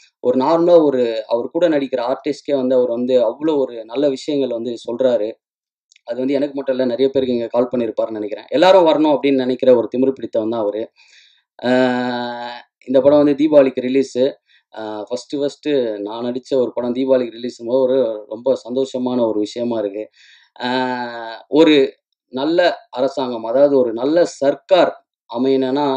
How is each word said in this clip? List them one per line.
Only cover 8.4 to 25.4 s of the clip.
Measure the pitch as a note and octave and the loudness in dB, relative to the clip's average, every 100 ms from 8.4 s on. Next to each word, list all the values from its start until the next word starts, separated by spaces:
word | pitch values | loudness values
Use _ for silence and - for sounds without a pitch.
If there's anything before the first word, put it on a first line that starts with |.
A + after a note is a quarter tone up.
| A2+ | -4
எல்லாரும் | C3+ F3+ F#3+ E3 | 2 6 6 6
வரணும் | D3 D#3 | 4 2
அப்படின்னு | C#3 C#3 C3+ | 2 2 2
நினைக்கிற | B2+ B2+ B2+ B2 | 0 0 4 4
ஒரு | G#2+ | 4
திமிரு | B2 C3 | 0 0
பிடித்தவன் | C3 A2+ A2+ A2 | -2 -4 -4 -2
தான் | A#2 | -2
அவரு. | G#2 G#2 G2 _ _ _ _ _ _ - | -4 -4 -8 _ _ _ _ _ _ -6
ஆ, | B2 B2+ B2+ B2 B2 B2 A#2+ A#2+ A#2+ A#2+ - _ - | 0 2 2 0 -4 -4 -6 -8 -12 -14 -18 _ -2
இந்த | C3+ | 2
படம் | C3+ D3 | 4 4
வந்து | D3 | 4
தீபாவளிக்கு | C#3 D#3 D3 C3+ B2+ | 2 4 6 4 2
release. | B2+ C3+ C3 B2 C3+ - _ _ _ | -2 0 0 0 -2 -2 _ _ _
ஆ, | A2 G#2+ G#2+ | -14 -10 -10
first | G2+ B2 - D3 | -8 -10 -8 -6
ஃபஸ்ட்டு | C#3+ - D3+ C#3+ A#2 G#2 | -6 -6 -4 -2 -2 -4
நான் | G2+ A2+ | -8 -8
நடிச்ச | A#2+ B2 - | -6 -8 -4
ஒரு | C3+ A#2 | -2 -2
படம் | - B2 | -2 -4
தீபாவளிக்கு | B2 C3+ C3 A#2 | -2 2 2 0
release | A2+ A#2+ - | -8 -12 -10
போது | A#2 C3 | -4 0
ஒரு | B2+ C3+ A#2 G#2+ G#2 | 2 2 0 -4 -10
ரொம்ப | A2 B2+ B2 | -8 -4 -4
சந்தோஷமான | - B2 C3 B2+ B2+ B2 A2+ | -4 -6 -4 -4 -4 -2 0
ஒரு | G#2 | -2
விஷயமா | G#2 A#2 A#2+ A#2 | -4 -4 -6 -4
இருக்கு. | G#2 G2+ G#2+ _ - _ _ - | -4 -6 -12 _ -20 _ _ -10
ஆ, | B2 B2+ B2+ B2 A#2+ A#2 A2+ A2+ - | -4 -4 -4 -6 -8 -10 -12 -14 -2
ஒரு | D3 D#3+ D3 C3+ - _ _ _ | 4 6 6 2 -2 _ _ _
நல்ல | B2+ D3 F3 F3 - - | -6 -2 0 0 -2 -8
அரசாங்கம், | B2 C3 C#3+ B2+ A#2+ | -4 -4 -2 -6 -6
அதாவது | A2+ B2+ C#3+ C#3 | -4 2 4 4
ஒரு | B2 | 0
நல்ல | A2 C3+ E3 | -2 -2 0
சர்க்கார் | E3 - C#3 C#3+ - F#3 - - _ _ - | 0 -2 -2 -2 2 2 2 0 _ _ -12
அமையணும்னா, | A#2 | -4